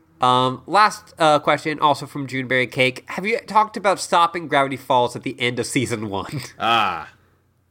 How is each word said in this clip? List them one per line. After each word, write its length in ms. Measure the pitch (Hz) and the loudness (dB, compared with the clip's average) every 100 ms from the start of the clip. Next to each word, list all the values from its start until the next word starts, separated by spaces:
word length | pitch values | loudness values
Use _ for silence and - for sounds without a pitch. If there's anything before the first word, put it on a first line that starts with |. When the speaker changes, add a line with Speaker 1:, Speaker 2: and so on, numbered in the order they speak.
| _ - | _ -2
Speaker 1:
Um, 420 | 127 127 127 127 - | 2 4 2 -2 -2
last, 480 | 185 214 - - - | 2 2 0 -12 0
uh, 220 | 160 147 | 4 4
question, 400 | 165 147 160 147 | 2 -2 -2 0
also 280 | 151 139 139 | 0 0 -4
from 200 | 147 135 | -10 -8
Juneberry 420 | 131 123 127 123 | -6 -2 0 0
Cake. 360 | 131 127 127 - | 2 0 0 -10
Have 180 | - | -8
you 140 | 196 226 | -4 -4
talked 380 | - 202 208 226 | 0 0 0 0
about 240 | 196 160 | 0 0
stopping 480 | - 180 170 180 156 | 2 2 2 0 -2
Gravity 280 | 143 139 131 | 0 0 -2
Falls 380 | - 127 120 | 0 2 2
at 80 | 117 | -2
the 140 | 131 113 | -10 -4
end 200 | 123 120 | -4 -2
of 60 | 110 | -2
season 440 | 139 113 113 107 | -2 -2 -4 -4
one? 300 | 98 90 147 - | -6 -6 -10 -12
<laughs> 100 | - | -6
Speaker 2:
Ah. 500 | 110 113 101 82 73 - _ _ _ _ _ | 0 2 2 -2 -10 -18 _ _ _ _ _